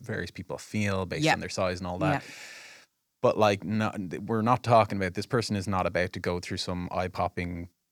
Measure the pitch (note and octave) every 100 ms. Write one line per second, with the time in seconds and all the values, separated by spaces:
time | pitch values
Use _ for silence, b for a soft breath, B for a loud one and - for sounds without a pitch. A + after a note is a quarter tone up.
0 | A2 F#2+ F2+ - - - - G#2+ G2+ F#2+
1 | F#2 D#3 D#3 F2 E2+ - F#2 F2+ F2+ F2+
2 | - - B B B B B B B _
3 | _ _ B2 - G#2+ G2+ E2+ G#2+ G#2+ G#2
4 | F2+ D#2+ G#2+ A2+ A2+ B2 A#2 A2+ G#2+ G2
5 | F#2 F#2 - B2 G#2 G#2 F2+ F#2 F2 F2
6 | F2+ F2+ F#2 F2 - F#2+ - F2+ F2+ F#2
7 | F2+ - F2 - F2 F2 F2 _ _